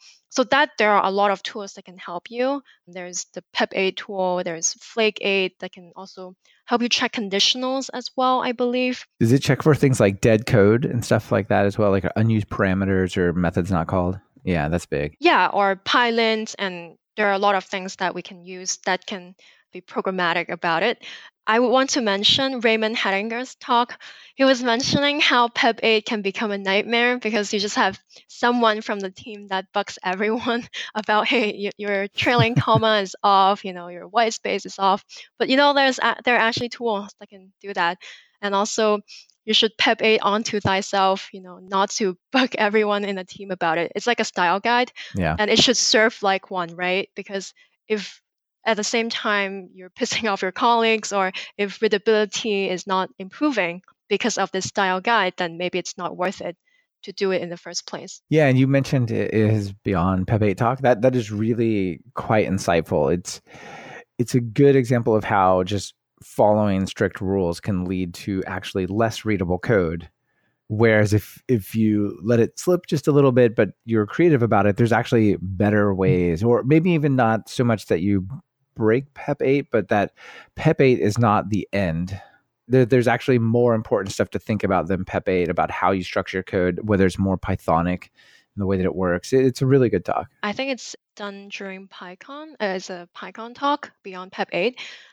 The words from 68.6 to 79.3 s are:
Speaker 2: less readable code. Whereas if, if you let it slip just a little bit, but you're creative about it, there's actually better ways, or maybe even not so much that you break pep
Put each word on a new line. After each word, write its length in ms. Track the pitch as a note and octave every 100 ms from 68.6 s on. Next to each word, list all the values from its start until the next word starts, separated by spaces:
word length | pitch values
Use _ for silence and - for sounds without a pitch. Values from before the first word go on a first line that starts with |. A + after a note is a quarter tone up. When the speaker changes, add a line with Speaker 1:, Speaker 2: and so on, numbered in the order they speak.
| - G2 F2+
Speaker 2:
less 380 | G2+ A2+ -
readable 340 | G#2+ G2+ F2 F2+
code. 500 | - A2 E2+ E2+ E2 _ _ _ _ _ -
Whereas 440 | G#2+ A#2 G#2+ G#2
if, 300 | G#2 - - -
if 260 | B2 F#2+
you 420 | A2 G#2+ G#2 G2+ A#1
let 160 | F#2+ A#2+
it 220 | A2+ -
slip 260 | - F3 -
just 220 | D#3 -
a 40 |
little 200 | C#3+ C#3
bit, 240 | B2 A#2+ A2+
but 140 | G2+ -
you're 220 | - A2+ G#2
creative 360 | - F3 C#3+
about 220 | A#2 G#2 G#2
it, 100 | F#2+
there's 160 | A#2
actually 440 | A2+ A#2 A#2+ G#2+ F2+
better 520 | F#2+ F#2+ G#2 G#2 G#2
ways, 520 | F#2 F#2+ F2+ F2 E2
or 180 | A2+ A#2+
maybe 300 | B2+ D#3+ F3
even 240 | E3 C#3+ C3
not 320 | A#2 A2 -
so 160 | -
much 220 | A#2+ A2 -
that 140 | F#2
you 280 | F#2+ G2+ F#2+ C3+ - _ _
break 380 | - A2 A#2 C#3
pep 280 | - -